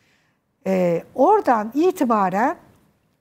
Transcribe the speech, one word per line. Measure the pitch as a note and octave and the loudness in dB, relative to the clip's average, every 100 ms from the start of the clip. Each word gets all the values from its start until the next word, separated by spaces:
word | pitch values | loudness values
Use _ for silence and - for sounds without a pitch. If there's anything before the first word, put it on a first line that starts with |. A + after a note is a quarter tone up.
| _ _ _ _ _ _ - | _ _ _ _ _ _ -4
E, | F#3 F3+ E3 - - | -2 0 -2 -6 0
oradan | C#4+ G#4 F#4+ A#3 G#3+ C4+ | 2 4 2 -2 -2 -2
itibaren, | F4+ F#4 B3+ A3 F#3+ F#3 B3+ F4 - _ _ _ _ _ | -2 0 0 0 0 0 -2 -4 -14 _ _ _ _ _